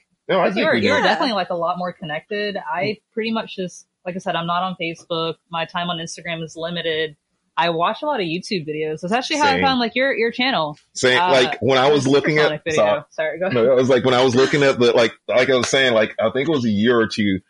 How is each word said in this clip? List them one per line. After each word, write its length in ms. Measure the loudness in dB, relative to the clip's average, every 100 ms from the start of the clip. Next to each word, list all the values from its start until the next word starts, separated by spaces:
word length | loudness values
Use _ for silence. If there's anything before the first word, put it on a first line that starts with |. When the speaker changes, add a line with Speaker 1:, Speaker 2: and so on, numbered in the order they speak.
| _ _ -2
Speaker 1:
No, 100 | 0
I 60 | 2
Speaker 2:
'Cause 80 |
Speaker 1:
think 100 | 0
Speaker 2:
you're, 100 | 0 2
Speaker 1:
we 40 |
do. 60 | 2
Speaker 2:
you're 100 | 2
Speaker 3:
Yeah. 40 |
Speaker 2:
definitely, 300 | 2 0 0
like, 160 | -2 -4
a 60 | -2
lot 220 | -2 -4
more 140 | -6
connected. 640 | -8 -8 -10 -6 -6 -6 -6
I 260 | -8 -4
Speaker 1:
Mm. 180 | -4 -6 _
Speaker 2:
pretty 180 | -6 -4
much 240 | -4 -6 -8
just, 280 | -10 -10 _ _ -10
like 100 | -8
I 40 |
said, 160 | -4 -4
I'm 100 | -2
not 160 | -2
on 140 | -2 -4
Facebook. 560 | -8 -8 -6 -4 -4 -6 _
My 160 | -8 -6
time 240 | -4 -4
on 80 | -6
Instagram 440 | -10 -12 -10 -8
is 140 | -10 -8
limited. 640 | -8 -2 -2 -2 -4 -8 _ _ _ -2
I 120 | 0
watch 320 | 2 0 -2
a 40 | -4
lot 140 | -2
of 60 | -2
YouTube 420 | -6 -4 -6 -4
videos. 320 | -6 -6 -6
That's 120 | -2
actually 240 | -2 -2 0
how 80 | 2
Speaker 1:
Same. 140 | 2
Speaker 2:
I 40 | 2
found, 120 | 0
like, 160 | -2 0
your, 180 | -2 0
your 160 | -2
channel. 460 | 0 0 0 -2 -8 _
Speaker 1:
Same, 240 | -2 2 4
Speaker 2:
Uh, 120 | 4
Speaker 1:
like, 260 | 4 2 0
when 160 | 0 4
I 120 | 4
was 100 | 4
Speaker 2:
it's 80 | 4
a 20 |
Speaker 1:
looking 260 | 2 2 2
at, 60 | 2
Speaker 2:
Sonic 140 | 0 -2
video. 100 | 2
Speaker 1:
sorry. 180 | 2 0 -4
Speaker 2:
Sorry, 280 | -6 -6 -4
go 60 | -2
ahead. 80 | 2 4
Speaker 1:
No, 60 |
I 40 | 4
was 140 | 4
like, 140 | 2
when 100 | 4
I 100 | 2
was 120 | 4 4
looking 260 | 2 4
at 140 | 2 4
the, 120 | 4
like, 200 | 4 2 -2 -2
like 220 | 0 2
I 60 | 2
was 140 | 2
saying, 240 | 2 2
like, 220 | 2 0 -2
I 100 | -2
think 180 | -2 -2
it 20 |
was 140 | 0 0
a 40 |
year 300 | 2 2 2
or 80 | 2
two, 320 | 0 -2 -2